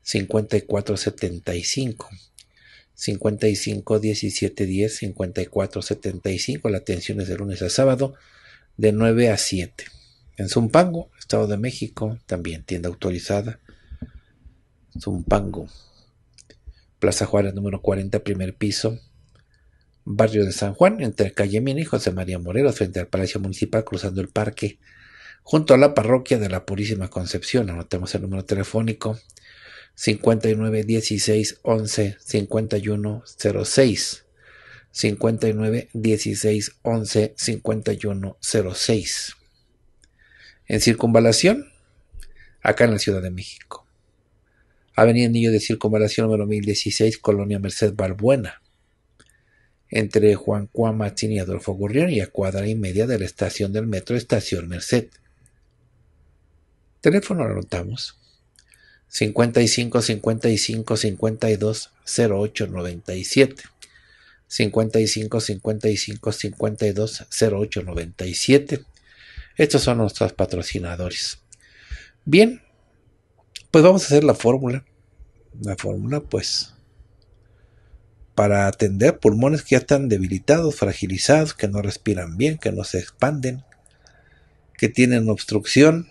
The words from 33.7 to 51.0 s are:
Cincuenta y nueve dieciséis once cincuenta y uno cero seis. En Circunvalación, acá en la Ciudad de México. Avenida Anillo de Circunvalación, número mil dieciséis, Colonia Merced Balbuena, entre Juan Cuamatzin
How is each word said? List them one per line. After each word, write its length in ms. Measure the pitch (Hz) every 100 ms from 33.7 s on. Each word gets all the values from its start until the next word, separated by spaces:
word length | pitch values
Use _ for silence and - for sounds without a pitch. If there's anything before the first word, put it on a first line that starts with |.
| - 131 101 - - _ _ - - - - _
Cincuenta 580 | - 113 104 113 113 113
y 40 |
nueve 360 | 107 110 117 -
dieciséis 840 | 117 110 107 110 101 107 107 101 _
once 520 | 117 117 107 110 107 -
cincuenta 560 | - 110 - 110 107
y 140 | 104 104
uno 320 | 98 98 -
cero 320 | - 113 95
seis. 640 | 90 - 110 87 - - - _ _ _ _ _ _ _ _ _ _ - _ _
En 140 | 107
Circunvalación, 880 | - 110 117 113 113 110 175 254 - _ _ _ _ - - - - _
acá 220 | - 104
en 80 | 120
la 60 | 104
Ciudad 240 | - 95
de 80 | 92
México. 560 | 90 92 - - - _ _ _ _ _ _ _ _ _ _ _
Avenida 320 | - 113 117 120
Anillo 260 | 117 113
de 80 | 110
Circunvalación, 680 | - 110 110 107 107 - 113
número 200 | 107 104
mil 180 | 107
dieciséis, 540 | 101 101 - - 110 110
Colonia 400 | - 101 101 101
Merced 340 | 98 - 107
Balbuena, 680 | 104 95 95 110 135 98 - _ _ _ _ _ _ _ _ _ _ _ _ _
entre 440 | - 104 110 104
Juan 320 | 101 - 104 101
Cuamatzin 680 | 113 113 110